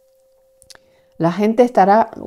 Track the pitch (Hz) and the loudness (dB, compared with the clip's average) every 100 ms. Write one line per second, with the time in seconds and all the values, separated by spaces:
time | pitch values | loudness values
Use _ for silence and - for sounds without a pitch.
0 | _ _ _ _ _ _ - - _ _ | _ _ _ _ _ _ -20 -20 _ _
1 | _ - 165 175 208 226 240 214 190 214 | _ -6 -4 -2 -2 0 2 2 2 2
2 | - - | 0 -8